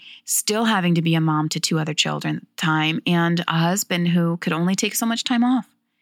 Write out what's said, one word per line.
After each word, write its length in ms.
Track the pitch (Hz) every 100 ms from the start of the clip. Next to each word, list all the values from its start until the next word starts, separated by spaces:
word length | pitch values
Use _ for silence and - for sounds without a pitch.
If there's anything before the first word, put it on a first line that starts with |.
| - -
still 400 | - - - 214
having 300 | 226 202 175
to 80 | 170
be 120 | 165
a 60 | 165
mom 280 | 160 151 156
to 100 | 160
two 180 | - 160
other 140 | 156
children 440 | 151 151 151 156 156
at 60 |
the 140 | - -
time, 460 | 165 156 156 165 175
and 380 | 170 170 170 165
a 120 | 165
husband 500 | 170 196 - 180 170
who 300 | 175 170 170
could 140 | 175
only 220 | 160 180
take 200 | 196 208
so 100 | -
much 200 | 226 226
time 200 | - 240
off. 240 | 240 254 - _ _ _